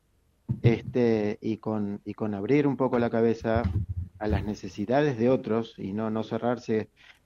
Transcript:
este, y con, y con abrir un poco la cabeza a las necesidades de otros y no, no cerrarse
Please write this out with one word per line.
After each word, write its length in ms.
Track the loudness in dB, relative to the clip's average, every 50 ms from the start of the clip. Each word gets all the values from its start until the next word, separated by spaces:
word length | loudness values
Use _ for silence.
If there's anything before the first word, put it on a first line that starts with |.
| _ _ _ _ _ _ _ _ _ -6 -2 2
este, 800 | 4 4 4 4 0 -2 0 2 4 4 4 2 2 0 -2 -4
y 160 | -4 -4 -4
con, 460 | -2 -2 -4 -2 -2 -2 -4 -6 -8 -8
y 80 | -10
con 220 | -8 -6 -4 -4 -4
abrir 320 | -4 0 2 2 4 4
un 100 | 2 2
poco 220 | 2 0 2 2 2
la 100 | 2 2
cabeza 540 | 2 2 2 2 2 0 0 0 0 2 0 0 0 -2 -4 -4 -6 -6 -8 -8 -10 -6
a 100 | -2 -2
las 160 | 0 0 -2
necesidades 720 | -4 -6 -6 -10 -10 -8 -6 -2 0 2 2 2 2 2 2
de 120 | 4 4
otros 440 | 4 2 2 0 0 -2 -2 -4 -8 -10
y 160 | -8 -6 -4
no, 160 | -4 -4 -2
no 140 | -2 -4 -4
cerrarse 680 | -4 -4 -2 -2 -2 -2 -2 -2 -2 -2 -2 -2 -4 _ _ -20 -20 -20 _ _